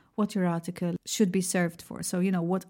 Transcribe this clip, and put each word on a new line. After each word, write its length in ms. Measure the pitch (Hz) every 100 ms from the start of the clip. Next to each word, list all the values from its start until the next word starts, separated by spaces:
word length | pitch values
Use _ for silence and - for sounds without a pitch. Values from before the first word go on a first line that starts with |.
| _ -
what 180 | 208
your 120 | 202 180
article 500 | 170 165 180 175 170 -
should 260 | - 208
be 100 | 190
served 380 | 185 185 170 165
for. 220 | - -
So, 180 | - 185
you 100 | 190
know, 120 | 185
what 240 | 170 185 -